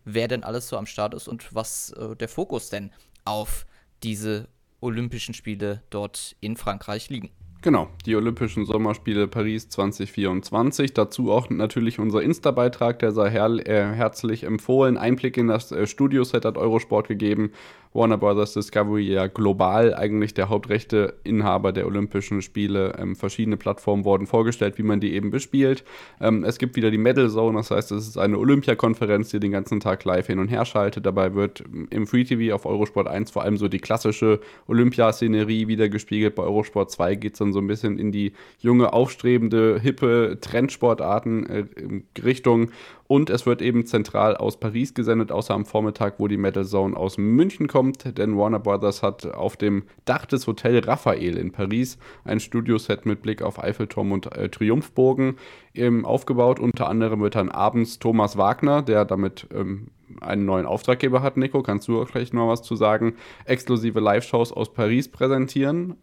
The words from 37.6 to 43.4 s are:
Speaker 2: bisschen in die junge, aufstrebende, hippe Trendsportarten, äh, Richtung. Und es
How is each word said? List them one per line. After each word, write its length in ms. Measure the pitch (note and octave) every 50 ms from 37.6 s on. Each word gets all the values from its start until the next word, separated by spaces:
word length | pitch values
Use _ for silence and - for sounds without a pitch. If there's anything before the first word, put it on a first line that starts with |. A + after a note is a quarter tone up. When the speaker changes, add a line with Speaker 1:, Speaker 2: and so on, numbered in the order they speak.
| G2
Speaker 2:
bisschen 320 | G2 G#2 G#2+ - A2 G2+
in 140 | - G#2+ G#2
die 220 | G2+ G#2 G2+ F#2+ - - - - - _
junge, 340 | - A#2 B2 B2 A#2 - -
aufstrebende, 840 | A#2 C3+ C3 - - - B2 B2 A#2+ A2+ A2 A2+ A2+ A2 A2 G#2 A2+
hippe 580 | A2 C#3 C3 - C#3 A#2+ A#2 A#2+ A#2 G2+ - -
Trendsportarten, 1040 | - - - A#2 B2+ C#3 - - - A#2+ A2+ - C#2+ F2 G2+ A2 - A#2 A2+ A2 -
äh, 180 | - - G#2+ G2+ - - - - G2 G2+ G2 - _ - - -
Richtung. 460 | A#2+ C3 B2+ - B2+ A#2 A#2 A#2 A#2 - - - - - - _
Und 240 | - C#3 C#3+ D#3 D#3
es 160 | - B2